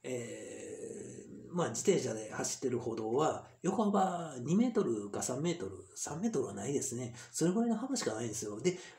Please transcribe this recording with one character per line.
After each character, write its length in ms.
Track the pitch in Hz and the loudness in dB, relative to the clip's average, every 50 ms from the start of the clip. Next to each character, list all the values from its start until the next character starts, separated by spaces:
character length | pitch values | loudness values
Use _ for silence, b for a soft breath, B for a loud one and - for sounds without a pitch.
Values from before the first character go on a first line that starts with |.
| - | -6
え 1200 | 131 127 120 117 107 - - - - - - - - - - - - - - - - - - - | -6 -4 -4 -6 -6 -10 -10 -10 -12 -12 -12 -10 -10 -10 -10 -8 -8 -8 -10 -10 -10 -12 -12 -14
ー、 280 | - - - - - 170 | -14 -14 -14 -12 -4 0
ま 100 | 175 156 | 0 0
あ、 40 | 117 | 0
自 120 | 117 - | 0 2
転 180 | - 208 175 131 | 4 6 6 6
車 140 | 123 117 110 | 4 0 -2
で 180 | 110 110 - | -2 -6 -6
走 260 | 117 127 127 - - | -4 -4 -2 -2 -2
っ 20 | - | 0
て 80 | 139 123 | 0 0
る 100 | 120 117 | 0 0
歩 160 | 120 120 113 | -2 -2 -2
道 160 | 113 110 110 117 | -2 0 2 4
は、 340 | 135 156 143 - - B B B B - | 4 4 4 2 0 B B B B -2
横 220 | 180 - 240 208 | 0 2 4 2
幅 500 | 202 202 196 190 185 175 170 165 156 139 123 | 4 6 4 4 4 2 -2 -4 -6 -6 -4
二 160 | 120 143 175 | 0 4 6
メ 120 | 214 247 | 6 6
ー 40 | 254 | 6
ト 120 | - 220 185 | 6 4 4
ル 260 | 123 113 104 101 101 | 4 2 0 -2 -4
か 120 | - 104 | -4 -4
三 200 | - - 123 135 | -2 -2 -2 0
メ 100 | 160 175 | 0 0
ー 60 | 165 | 0
ト 80 | - 95 | 0 -4
ル、 60 | 95 95 90 - - - | -6 -8 -10 -14 -16 -12
三 260 | - - - 147 160 | -10 -6 -6 -4 0
メ 60 | 214 | 0
ー 40 | 226 | 0
ト 80 | - 135 | 2 2
ル 60 | 110 | 0
は 80 | 98 101 | 0 -4
な 140 | 101 101 | -4 -2
い 60 | 135 143 | 0 0
で 80 | 117 | 0
す 140 | - - 117 | 0 0 -4
ね。 200 | 123 127 - B B B B | -4 -4 -6 B B B B
そ 140 | B - 156 | B 2 2
れ 60 | 175 | 4
ぐ 80 | 185 226 | 4 4
ら 60 | 233 | 4
い 20 | 233 | 2
の 60 | 220 | 2
幅 200 | 214 254 269 269 | 0 0 -2 -2
し 80 | - - | 0 0
か 100 | - 107 | 0 0
な 80 | 110 | 0
い 40 | 120 | -2
ん 20 | 110 | -4
で 40 | 101 | -4
す 100 | - - | -4 -4
よ。 160 | 104 104 113 | -6 -4 0
で、 160 | 139 180 175 B B B B | 0 0 0 B B B B